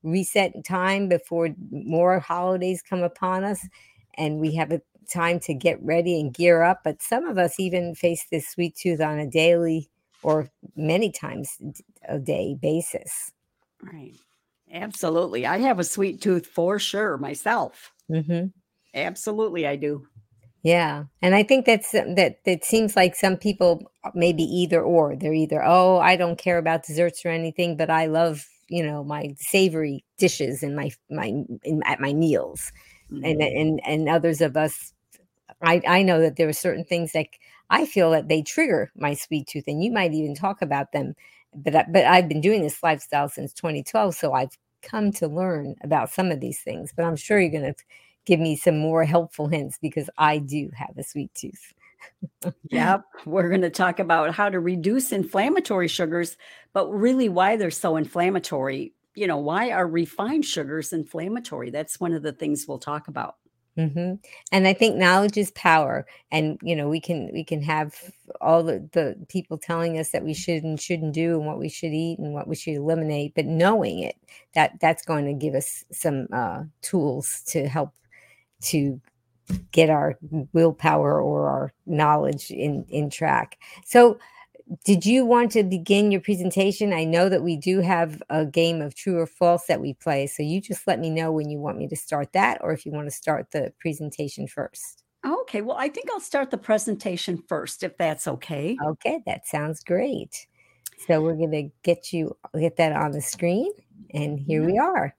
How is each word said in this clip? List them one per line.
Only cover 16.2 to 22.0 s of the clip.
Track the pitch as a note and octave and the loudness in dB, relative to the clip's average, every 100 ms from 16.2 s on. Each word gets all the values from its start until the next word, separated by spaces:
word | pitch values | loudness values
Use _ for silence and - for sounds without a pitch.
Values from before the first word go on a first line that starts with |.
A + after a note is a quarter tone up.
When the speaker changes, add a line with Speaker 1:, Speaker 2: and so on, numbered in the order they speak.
Speaker 2:
tooth | G3+ F3+ E3+ | 0 0 0
for | - E3+ G3+ | -2 0 0
sure | - G3 G#3+ C#3 | -2 -2 -2 -2
myself. | C#3 C#3+ - A3+ C3+ - - _ _ | -6 -6 -2 0 -2 -8 -20 _ _
Speaker 1:
Mm-hmm. | D#3+ D3+ E3+ F#3 - _ _ _ A#2+ | -4 -2 -2 -4 -8 _ _ _ -6
Speaker 2:
Absolutely, | C#3+ F#3+ - G#3+ A3 E3+ D3 | -6 -6 -6 -2 -2 -2 -2
I | C#3+ | -2
do. | D3 D3 C#3 - _ _ _ _ | -4 -6 -10 -20 _ _ _ _
Speaker 1:
Yeah. | D#3+ F3 D#3+ D3 D3 _ | 4 4 4 -2 -10 _
And | F3+ G3 | 4 4
I | |
think | G#3 C4+ B3 | 6 4 6
that's, | A3 - | 4 4
that, | G#3+ | -2